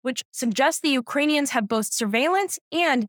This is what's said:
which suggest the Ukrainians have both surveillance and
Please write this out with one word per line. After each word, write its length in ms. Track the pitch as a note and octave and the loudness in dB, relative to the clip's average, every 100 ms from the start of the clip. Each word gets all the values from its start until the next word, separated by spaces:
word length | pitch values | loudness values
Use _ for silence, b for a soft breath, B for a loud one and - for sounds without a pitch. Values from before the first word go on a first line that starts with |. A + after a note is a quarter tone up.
which 200 | B3+ B3+ - | -6 -6 -8
suggest 500 | - A#3+ G3+ C#4 D#4+ | -6 -2 2 2 2
the 80 | D#4 | 0
Ukrainians 640 | C4+ A#3+ C#4+ D4+ D4+ C#4+ | 0 0 0 2 2 0
have 140 | B3 G#3 | -2 0
both 280 | A3 G#3+ | -2 -2
surveillance 640 | - A3 A3+ D4 F#4+ G4 - - | -2 -2 0 2 2 0 -6 -6
and 360 | D#4+ E4+ B3+ | -2 2 0